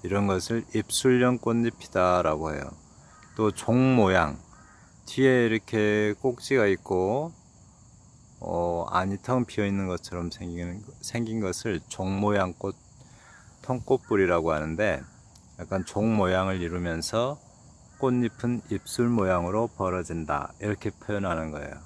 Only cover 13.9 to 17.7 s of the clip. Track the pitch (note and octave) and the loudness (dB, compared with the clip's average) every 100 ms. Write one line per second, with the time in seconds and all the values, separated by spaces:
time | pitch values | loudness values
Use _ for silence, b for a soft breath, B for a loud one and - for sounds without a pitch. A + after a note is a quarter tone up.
13.9 | C3 - G#2 F#2 F2 D#2+ D#2 D#2 D#2+ G#2+ | 0 2 2 4 4 2 0 -2 0 0
14.9 | D2+ - - - - - - F2 F#2+ - | -2 -6 -20 -20 -20 -20 -18 -6 -6 -4
15.9 | G#2 A2+ G#2+ F#2 F#2 F#2+ F#2+ E2+ F2 F2 | -2 2 2 2 2 0 -2 -4 -4 -4
16.9 | E2 - A2 B2+ D3 - - - | -4 -2 -2 -2 -6 -16 -20 -20